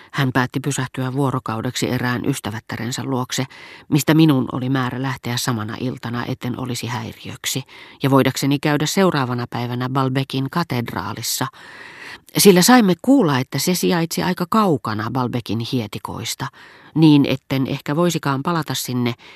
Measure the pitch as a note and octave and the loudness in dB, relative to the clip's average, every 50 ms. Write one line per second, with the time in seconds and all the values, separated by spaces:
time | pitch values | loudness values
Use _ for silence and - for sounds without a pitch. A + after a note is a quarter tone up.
0 | - - - - C#3 C3 - C3+ B2 B2 - C#3 C3 D3+ C3+ - C3 - - - | -20 -10 -4 -2 -2 0 2 2 2 2 0 -4 -4 -2 -2 -2 -4 -6 -4 -6
1 | C3 C3 B2+ C#3 C#3+ C3+ B2+ C3 - - A2 A2 A2 B2 - - - F2 A#2+ B2+ | -6 -4 -2 0 0 0 0 -2 -4 -4 -6 -4 -6 -6 -4 -4 -2 -2 -2 -2
2 | A#2+ B2 B2 A#2 - - C3+ - - G2+ G#2+ A2+ - _ - G#2 A2+ A#2 C3 - | -2 -2 -2 -2 -2 -4 -4 -4 -6 -8 -8 -8 -10 _ -10 -8 -6 -6 -6 -6
3 | A#2+ C3+ C3+ B2 B2+ - - - B2+ - - - - - - - - _ - D3+ | -6 -4 -4 -4 -4 -4 -4 -6 -6 -6 -8 -16 -20 -20 -20 -20 -6 _ 0 0
4 | C3+ - D#3 D#3 E3 D#3 C#3+ C3 A#2+ - - C3 B2+ B2+ C3+ C3+ B2+ B2 B2 B2 | 4 4 6 6 6 6 6 4 2 0 -4 -4 -2 -2 -2 0 -2 -2 -4 -4
5 | C3+ C3+ C3 - - A#2+ A#2+ B2 - - B2 A2 G#2+ G#2+ A2 - - B2+ - C3+ | -6 -6 -6 -6 -6 -6 -6 -4 -2 -2 -2 -2 -4 -6 -6 -6 -6 -6 -6 -6
6 | - A#2 A#2+ A#2+ B2 - B2+ - - B2+ B2 - C3 A#2+ A#2 - - A2+ B2 A2+ | -8 -8 -6 -6 -6 -6 -8 -6 -6 -8 -6 -6 -6 -6 -6 -6 -6 -6 -6 -8
7 | A2+ G2+ G2 - - G2 A2 - - - - C3 C3 - - - - - - - | -8 -10 -12 -14 -14 -14 -14 -10 -8 -6 -6 -6 -8 -10 -18 -20 -20 -20 -12 -4
8 | - C3+ C3+ C3+ B2+ C3 B2+ - - C#3 C#3+ C#3 - D#3 D3 C#3+ D3+ D3+ - G3 | 0 4 4 4 4 2 0 -2 0 0 0 0 0 0 0 0 0 -2 0 2
9 | G3 F3+ D#3 D3 C3 B2 B2 A#2+ A#2+ - - A#2+ A#2+ A#2+ B2 A#2+ B2+ B2+ C3 C#3 | 2 2 2 0 -2 -2 -4 -6 -6 -6 -6 -6 -6 -4 -4 -4 -4 -2 0 0
10 | C3 C3 C3 C3+ C3+ - - C3+ C3+ C3 - F3 E3+ - B2 B2 A#2 A#2+ - - | 0 0 0 -2 -2 -2 -4 -4 -4 -2 -2 -4 -2 -2 -2 -4 -4 -4 -6 -8
11 | F2+ G#2 A2 A2 A2+ - - - B2+ B2+ - - - - - - - - - - | -8 -8 -10 -8 -6 -6 -4 -4 -4 -6 -8 -14 -20 -20 -20 -20 -20 -20 -20 -18
12 | - - - - - - - D#3 - G3+ F#3 F3+ F3 - B3 B3+ A3+ F#3 F3+ - | -18 -18 -18 -18 -20 -6 -2 4 6 8 8 8 8 8 8 8 8 6 2 2
13 | - B3 C4+ C#4+ G#3+ D3+ C#3+ B2 B2+ - - C#3+ - - F3+ F3 - F3+ F#3 E3+ | 4 4 4 6 6 4 2 0 0 -2 -4 -2 -2 0 -2 0 2 0 2 2
14 | E3 E3 - - E3 F3 F3+ - F#3 - - A3+ G#3+ F#3+ D3+ B2 - A#2 G#2+ G#2 | 0 -2 -2 -2 -2 -2 -2 -2 -4 0 0 2 2 2 2 0 0 -4 -4 -4
15 | G#2+ A#2 A#2+ C3 B2+ A#2+ B2 B2 - - G2 A2+ A#2 - - B2+ A2 G#2 - A2 | -4 -2 -2 -2 -2 -2 -2 -4 -4 -4 -4 -4 -4 -2 -2 -4 -4 -4 -8 -10
16 | - - F2+ F#2 G2 - - - C3+ B2+ - - - - - - - - _ D3+ | -10 -10 -10 -8 -8 -8 -8 -8 -8 -10 -10 -14 -20 -20 -20 -20 -20 -6 _ 6
17 | E3 D#3 D3 C#3+ C3+ - B2+ C3 - _ C#3 C3+ C3+ - C#3 C#3 - - D3 D#3 | 6 8 8 8 6 4 0 -2 -4 _ -2 -2 -2 -2 -4 -6 -6 -4 -2 0
18 | F3 F3 E3 D#3 - C#3+ C#3 C3 C#3 F3+ F3 E3 D3 - C3 - - - B2 B2 | 0 0 0 -2 -2 -2 -4 -2 -2 -2 -2 -2 -2 -4 -6 -6 -6 -4 -2 -2
19 | B2 A#2+ A#2 - - - - | 0 -2 -2 -4 -12 -20 -20